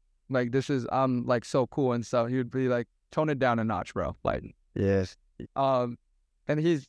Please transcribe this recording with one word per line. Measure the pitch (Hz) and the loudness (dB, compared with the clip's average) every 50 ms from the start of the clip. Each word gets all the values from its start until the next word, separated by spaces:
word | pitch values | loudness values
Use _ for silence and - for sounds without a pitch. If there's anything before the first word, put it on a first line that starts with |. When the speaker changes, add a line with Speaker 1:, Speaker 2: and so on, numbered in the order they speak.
| _ _ _ _ _ - | _ _ _ _ _ -2
Speaker 1:
like, | 135 127 123 120 | 0 0 0 2
this | 120 135 127 - | 0 0 0 0
is, | 143 131 117 - | 0 -2 0 0
I'm, | - 131 135 131 127 120 120 | 0 0 2 2 0 0 0
like, | 123 123 117 - | 0 0 0 0
so | - - 139 123 | 0 0 0 0
cool | - - 156 139 127 120 | 0 0 0 0 2 0
and | 120 110 | 0 -2
stuff." | - - 123 117 120 | 0 0 0 0 0
He | 127 | 0
would | 131 127 120 | -2 -2 -2
be | 127 131 131 127 | -2 -2 0 2
like, | 123 120 117 _ _ _ _ - | 0 0 -2 _ _ _ _ -6
"Tone | - 160 156 156 | -2 -2 0 0
it | 147 127 | 0 2
down | 131 123 117 113 | 2 2 2 2
a | 110 | 0
notch, | 110 107 87 - - - | 0 -2 -4 -4 -6 -4
bro." | 98 82 - - _ - | -4 -4 -4 -4 _ -2
Like, | - - - - - - _ _ _ - | -2 -2 -2 -6 -12 -18 _ _ _ -4
Speaker 2:
Yes. | - 101 98 98 98 95 - - _ _ _ _ - 90 - - | 0 2 2 2 2 0 -2 -6 _ _ _ _ -18 -16 -8 -4
Speaker 1:
um, | 131 135 135 135 123 123 120 120 - _ _ _ _ _ _ _ _ - | -2 0 0 2 0 0 -2 -6 -12 _ _ _ _ _ _ _ _ -4
and | - 151 151 | -2 -2 0
he's, | 156 170 170 143 135 | 2 2 2 0 -2